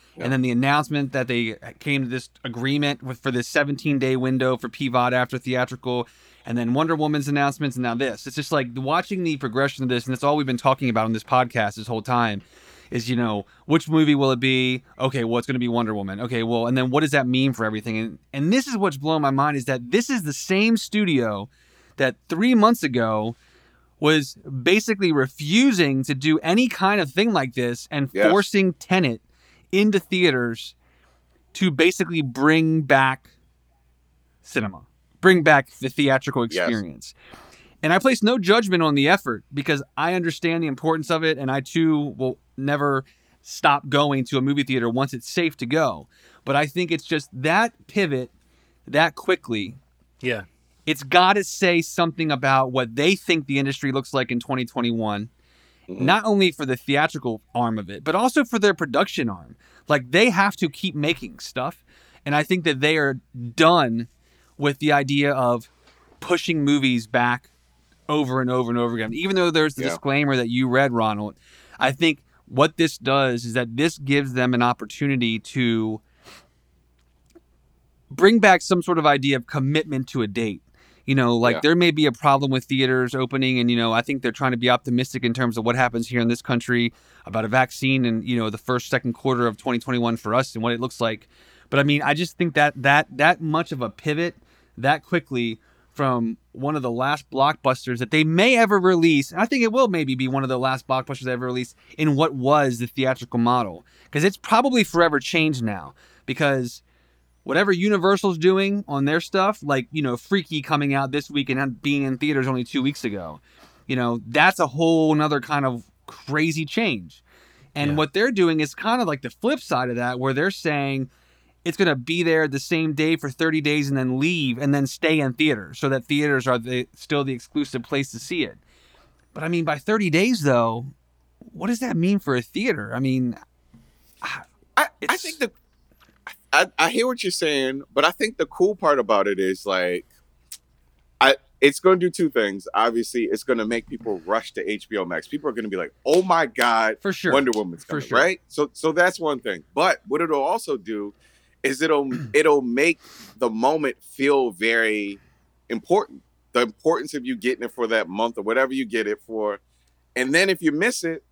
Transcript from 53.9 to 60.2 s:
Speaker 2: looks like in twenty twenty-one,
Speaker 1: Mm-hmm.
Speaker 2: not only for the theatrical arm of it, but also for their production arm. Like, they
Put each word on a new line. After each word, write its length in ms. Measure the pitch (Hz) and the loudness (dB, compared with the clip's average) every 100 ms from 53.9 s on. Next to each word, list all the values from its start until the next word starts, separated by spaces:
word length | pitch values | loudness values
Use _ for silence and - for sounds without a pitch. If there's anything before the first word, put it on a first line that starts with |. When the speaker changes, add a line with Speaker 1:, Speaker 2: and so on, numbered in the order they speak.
Speaker 2:
looks 220 | 135 131 | -4 -2
like 180 | 135 127 | -4 -2
in 80 | 120 | -4
twenty 260 | - 127 120 | -4 -6 -6
twenty-one, 640 | 127 117 113 107 104 113 _ _ _ _ _ - | -4 -2 -2 -4 -4 -8 _ _ _ _ _ -14
Speaker 1:
Mm-hmm. 160 | 98 131 | -2 2
Speaker 2:
not 180 | 208 | 2
only 280 | 214 202 185 | 2 2 2
for 140 | 151 135 | 0 -4
the 100 | 127 | -4
theatrical 640 | - 143 160 147 123 110 _ 120 | -2 0 0 -2 -6 -8 _ -4
arm 240 | 120 110 | -2 -4
of 100 | 92 | -8
it, 140 | 101 | -8
but 100 | 147 | -4
also 320 | 180 247 302 254 | 0 0 0 0
for 140 | 226 | 2
their 160 | 202 180 | 2 2
production 520 | 139 139 202 - 117 | -2 -2 -2 -2 -4
arm. 280 | 92 65 - _ _ - | -6 -14 -20 _ _ -2
Like, 240 | 147 123 | -2 2
they 180 | 175 | 2